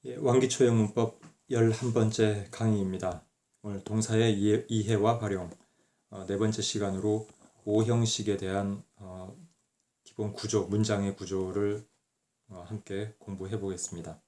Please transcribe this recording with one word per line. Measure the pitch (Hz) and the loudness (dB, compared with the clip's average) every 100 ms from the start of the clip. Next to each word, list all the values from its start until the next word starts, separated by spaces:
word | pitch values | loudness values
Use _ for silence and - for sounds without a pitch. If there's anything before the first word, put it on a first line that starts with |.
| 127 | -10
예, | 123 | -2
왕기초형 | 135 127 123 - 123 113 | 2 4 4 4 6 6
문법 | 107 117 113 - - _ _ | 2 2 -2 -4 -20 _ _
열한 | 120 113 110 123 | 2 4 2 0
번째 | 117 110 110 107 101 98 | 2 2 4 2 2 -6
강의입니다. | - 113 104 95 92 92 87 _ _ _ _ | -2 0 2 0 -2 -4 -6 _ _ _ _
오늘 | 104 98 - | -10 -8 -4
동사의 | 110 110 110 113 101 | -2 2 4 4 4
이해, | 104 110 - | 4 2 2
이해와 | 113 104 107 107 117 | -2 2 2 4 2
활용, | 107 95 85 - _ _ _ _ _ | -2 -4 -6 -14 _ _ _ _ _
어, | 98 92 | -14 -4
네 | 101 | 0
번째 | 110 107 | 0 0
시간으로 | 98 107 101 95 104 107 - - - _ | -4 -2 -2 0 0 0 -4 -20 -20 _
오형식에 | - 107 113 117 113 - 104 98 | 0 2 4 2 2 0 -2 -2
대한, | 95 98 101 101 - _ | -2 -2 -2 -4 -12 _
어, | 95 92 92 - 170 _ _ _ _ _ | -16 -14 -16 -18 -20 _ _ _ _ _
기본 | - - 107 | -16 -6 -6
구조, | - 107 107 95 | -4 -2 -2 0
문장의 | 104 110 104 101 98 | 0 2 0 -2 -4
구조를, | 92 95 92 95 101 104 107 _ _ _ _ _ _ | -6 -4 -2 -2 -2 -4 -10 _ _ _ _ _ _
어, | 92 87 | -18 -12
함께 | 107 - 98 107 - | -12 -8 -8 -8 -12
공부해 | - 98 95 104 | -12 -8 -6 -6
보겠습니다. | 98 90 - 87 82 80 | -6 -6 -8 -10 -12 -14